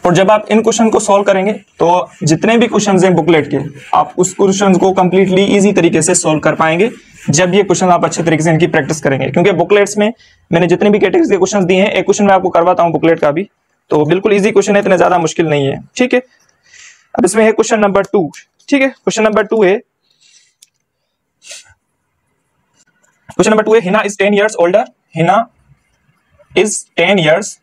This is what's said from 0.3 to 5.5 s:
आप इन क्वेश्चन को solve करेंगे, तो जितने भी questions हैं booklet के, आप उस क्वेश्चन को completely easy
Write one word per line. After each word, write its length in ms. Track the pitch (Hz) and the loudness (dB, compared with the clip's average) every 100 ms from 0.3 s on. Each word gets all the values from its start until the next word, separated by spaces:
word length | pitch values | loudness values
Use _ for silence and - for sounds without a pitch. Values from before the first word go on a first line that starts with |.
आप 160 | 214 - | 2 2
इन 120 | 208 | 0
क्वेश्चन 280 | 220 233 220 | 0 0 0
को 100 | 220 | 0
solve 240 | 214 196 | 0 0
करेंगे, 280 | 202 190 196 | 2 0 -2
तो 580 | 208 _ - 165 175 - - | -6 _ -4 0 0 -4 -6
जितने 360 | 147 160 214 233 | -2 0 2 2
भी 80 | 233 | 2
questions 380 | 214 208 190 | 0 0 2
हैं 100 | 190 | 2
booklet 360 | 170 156 160 131 | 2 2 0 0
के, 80 | 143 151 - - | -6 -8 -14 -4
आप 200 | - - - | -2 -2 -4
उस 160 | 180 | -4
क्वेश्चन 400 | - 196 196 196 | 0 -2 0 0
को 180 | 180 190 | 2 0
completely 500 | 190 180 185 196 185 | 0 0 0 0 0
easy 300 | 196 | 0